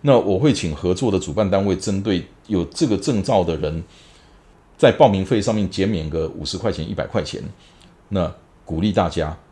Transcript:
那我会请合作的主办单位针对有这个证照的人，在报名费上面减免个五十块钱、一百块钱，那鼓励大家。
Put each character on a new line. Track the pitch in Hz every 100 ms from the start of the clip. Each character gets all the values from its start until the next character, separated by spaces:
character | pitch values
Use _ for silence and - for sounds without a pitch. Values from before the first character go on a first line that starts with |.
那 | 143 123
我 | 95 95
会 | 143
请 | 110 85 76
合 | 90 92
作 | 120
的 | 95
主 | -
办 | 73 101
单 | 98
位 | 101 95
针 | 107 98
对 | 101 92 - - -
有 | 98 85
这 | - 151
个 | 101
证 | - 113
照 | 95 107
的 | 85 80
人， | 76 82 85 - - - - - _ _ _ -
在 | 139
报 | - 139
名 | 98
费 | 95 113
上 | 101
面 | 107 92
减 | - 95
免 | 95 78
个 | 80 80
五 | -
十 | - 92
块 | 107
钱、 | 85 80
一 | 98
百 | -
块 | 110
钱， | - - - - - - - - _
那 | 98 82 - _ _ -
鼓 | 80
励 | 104
大 | 98 85
家。 | 82 76 78 -